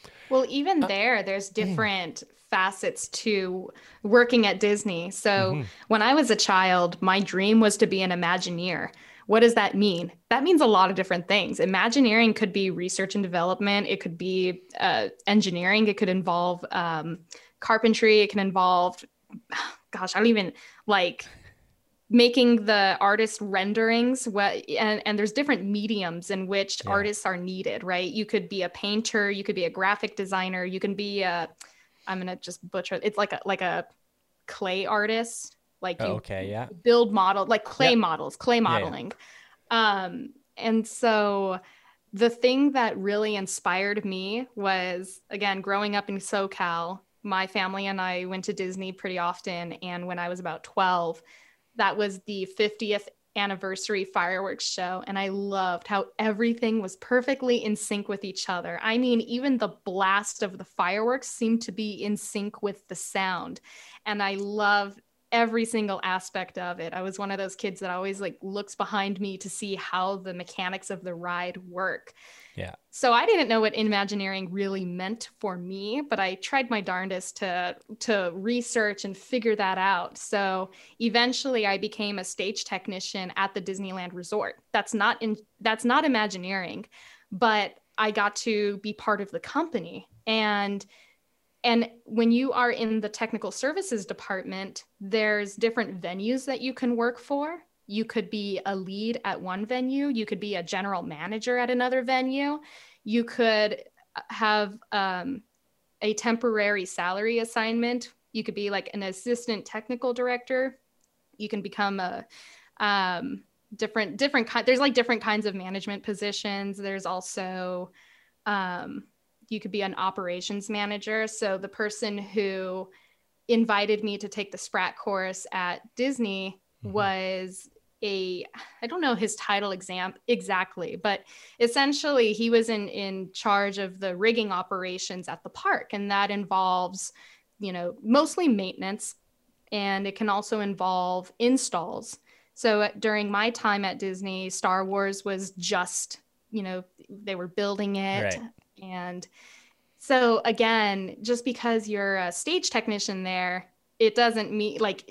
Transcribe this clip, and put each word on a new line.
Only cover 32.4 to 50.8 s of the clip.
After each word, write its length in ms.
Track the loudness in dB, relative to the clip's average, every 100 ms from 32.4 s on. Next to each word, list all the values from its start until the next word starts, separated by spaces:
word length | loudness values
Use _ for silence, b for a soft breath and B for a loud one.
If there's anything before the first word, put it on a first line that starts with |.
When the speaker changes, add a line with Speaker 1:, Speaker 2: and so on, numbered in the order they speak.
| -12 -14 -8
Speaker 1:
butcher 280 | -6 -4 -2
it. 60 |
It's 120 | -2 0
like 160 | -2
a, 80 | -2 -4
like 160 | -2
a 240 | -2 -4 -6 _ _ _ _ _ -16
clay 400 | -6 -4 -2 0
artist, 680 | 0 0 -2 -4 -8 -14 _ _ -10
like, 180 | -6 -4
Speaker 2:
Oh, 60 | -2
Speaker 1:
you 60 |
Speaker 2:
okay, 360 | -4 -4 -6 -6
yeah. 180 | -6 -8 -2
Speaker 1:
build 300 | 4 6 6
model, 340 | 4 4 4 2
like, 180 | 0
clay 260 | 0 2 4
Speaker 2:
Yep. 80 | 6
Speaker 1:
models, 380 | 2 0 -6 -4
clay 200 | 2 4
Speaker 2:
Yeah, 40 |
yeah. 180 | 4 2
Speaker 1:
modeling. 320 | 0 -6 -10 -14 B B B B -2
Um, 600 | 2 4 2 -2 -8 -12 -16 _ -6
and 300 | 0 2 0
so 720 | 0 2 4 2 0 -2 -4 b b b b _
the 180 | 2 2
thing 420 | 4 4 6 4
that 260 | 4 0 0
really 380 | 0 0 0 -2
inspired 680 | -4 -4 0 2 2 0
me 420 | -2 -4 -4 -6 -6
was, 680 | -4 0 0 0 -4 -8 -16 -10
again, 300 | -4 -2 -2
growing 340 | 0 0 2 -2
up 120 | -2
in 80 | -6
SoCal, 840 | -2 -2 -2 -2 -2 -2 -4 -8 _ _
my 240 | -4 -2 -2
family 400 | -2 -2 -2 -4
and 140 | -2
I 260 | -2 -2 -4
went 180 | -6 -6
to 60 |
Disney 400 | -4 -4 -6 -8
pretty 260 | -8 -6 -2
often. 560 | -2 -4 -6 -8 -8
And 320 | -10 -10 -8 -6
when 120 | -6
I 100 | -6
was 120 | -6
about 240 | -8 -8
twelve, 580 | -6 0